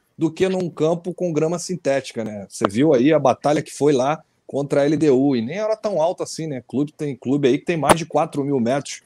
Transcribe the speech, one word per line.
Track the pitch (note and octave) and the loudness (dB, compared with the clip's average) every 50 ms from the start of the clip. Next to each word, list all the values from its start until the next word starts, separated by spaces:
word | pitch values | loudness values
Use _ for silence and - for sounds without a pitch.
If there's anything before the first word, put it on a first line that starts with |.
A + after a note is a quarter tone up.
| _ _ _ | _ _ _
do | - D#3+ D#3+ | -2 -2 -2
que | D#3+ - F#3 F#3+ | 0 0 0 0
num | F#3+ F#3 F#3 E3 | 2 0 -2 -4
campo | - - D3 D#3 F3 E3+ E3+ F#3+ E3 | -2 0 0 0 0 0 -4 -8 -6
com | - F#3 F3 | -4 -4 -2
grama | D#3+ D3 D#3 D#3+ F3+ E3+ | 0 0 0 0 0 -4
sintética, | - - F#3 F3 - C#3 C3+ C3+ C3 - - A#2 A2 | -4 -6 -8 -4 -2 0 0 0 -2 -4 -6 -8 -8
né? | G#2+ G#2 G#2 G2 - | -6 -8 -10 -12 -14
Você | - - B2+ | -4 -2 -2
viu | - F#2+ A2+ C#3 D#3+ D3 | 0 2 2 4 4 4
aí | A#2+ A#2+ D3+ D#3+ | 4 4 4 4
a | D3+ | 4
batalha | C3+ C3 A#2+ - - D3+ D3+ D#3 | 4 2 2 2 0 0 0 0
que | C#3+ - | -2 -6
foi | - - C#3 D3 D3+ | -4 0 2 2 2
lá | B2+ B2+ C#3 D#3 D#3 - _ _ _ _ | 2 2 0 -2 -4 -8 _ _ _ _
contra | - - C3+ C#3+ C#3+ - C#3+ | -8 -6 -6 -4 -2 0 0
a | C#3 | 2
L | D3 D#3+ | 2 2
D | C#3+ D#3 D3+ | 2 4 4
U, | C3 B2+ C3+ C#3+ C3+ | 4 4 4 2 2
e | A#2+ A2 | 0 -2
nem | A#2+ D#3+ G3+ | -4 -4 -4
era | G#3+ A3 A3 | -4 -4 -4
tão | A3 - G#3+ G3+ D#3+ | -2 -4 -2 0 0
alta | D#3 E3+ F#3 - E3 | 0 0 -2 -4 -8
assim, | - - - D#3+ | -8 -8 -8 -8
né? | D#3+ C#3+ B2+ - | -8 -8 -10 -10
Clube, | _ - B2 D3 D3 | _ -4 -2 -2 -4
tem | - - D3+ D3 C3 | -4 -6 -8 -6 -6
clube | - - - C3+ C#3+ C#3 | -6 -2 -2 0 2 4
aí | C3 C3 D3 | 4 2 2
que | - | 0
tem | - F3 | -2 -2
mais | D#3+ C3+ C#3 D3+ D#3+ | 0 2 2 0 0
de | D#3+ | -2
quatro | - - D3+ D3 - - D3 C3+ | -2 -2 -2 -2 0 -2 -4 -2
mil | C#3+ C#3+ C3 | 0 0 0
metros | A2+ A#2 C3 C#3+ - - - - - | 0 0 0 -2 -2 -6 -12 -16 -18